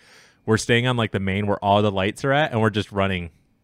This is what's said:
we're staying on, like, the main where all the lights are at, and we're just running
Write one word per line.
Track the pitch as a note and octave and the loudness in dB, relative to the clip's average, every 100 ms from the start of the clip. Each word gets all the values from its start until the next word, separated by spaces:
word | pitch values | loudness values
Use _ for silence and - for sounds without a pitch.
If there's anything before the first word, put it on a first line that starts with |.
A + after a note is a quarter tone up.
| _ - - _ - | _ -20 -20 _ 0
we're | A2 | 0
staying | - A#2 B2+ | 2 2 2
on, | B2 | 0
like, | A2 | -2
the | G#2 | -2
main | F#2+ F#2+ G#2 | -2 -2 -2
where | G2+ | 0
all | G2+ G2+ | 2 4
the | G#2+ | 2
lights | G2 G2 - C#3 | 0 -2 -2 -2
are | |
at, | C#3+ D#3 | 0 0
and | A#2 | 0
we're | A2 | 0
just | G#2 - | 0 -2
running | G2+ G2 F#2 E2+ - _ _ | -2 -2 -2 -6 -14 _ _